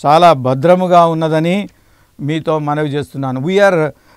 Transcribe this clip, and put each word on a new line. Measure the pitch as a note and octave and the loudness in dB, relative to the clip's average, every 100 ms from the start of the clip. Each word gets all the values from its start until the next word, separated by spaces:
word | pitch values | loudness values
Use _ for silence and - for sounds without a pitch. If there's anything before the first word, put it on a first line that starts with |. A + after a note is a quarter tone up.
| C#3+ | 0
చాలా | D#3 F3 | 4 4
భద్రముగా | C#3+ B2+ C3+ E3 F3+ F#3 F3 E3+ | 4 0 0 2 2 2 4 2
ఉన్నదని | D#3+ D#3+ D#3 E3 G3 F#3 _ _ _ _ - | 0 -2 -2 -2 -4 -6 _ _ _ _ -12
మీతో | C#3+ D#3+ D#3 D#3 | -8 -6 -4 -4
మనవి | D3 D3 D3+ | -4 -4 -4
చేస్తున్నాను. | C#3+ C3+ C#3 C3+ B2+ | -6 -8 -8 -8 -6
We | D3 | -2
are, | F#3+ G3 F3 D3+ - _ | 2 2 2 -2 -8 _